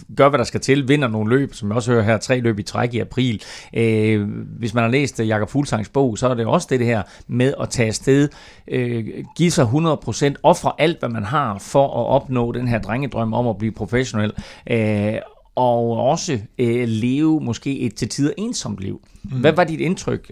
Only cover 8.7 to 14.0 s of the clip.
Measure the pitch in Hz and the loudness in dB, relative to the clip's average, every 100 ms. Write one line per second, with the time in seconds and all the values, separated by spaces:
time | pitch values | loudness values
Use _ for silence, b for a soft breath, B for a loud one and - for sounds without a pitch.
8.7 | 131 123 117 107 - - - 170 170 120 | -4 -2 -4 -6 -10 -12 0 2 4 2
9.7 | 139 165 147 - 110 143 104 147 - 180 | 2 2 0 -2 -2 -2 2 2 4 0
10.7 | - 156 160 123 113 101 147 127 98 - | 0 0 0 -4 -4 -2 -2 -2 -4 0
11.7 | 143 139 147 113 135 - 127 120 120 123 | 2 2 0 2 0 2 0 0 -2 0
12.7 | 117 98 120 139 113 113 113 123 98 110 | -2 0 -4 -4 -2 -2 0 0 0 -4
13.7 | - 104 120 | -4 -2 0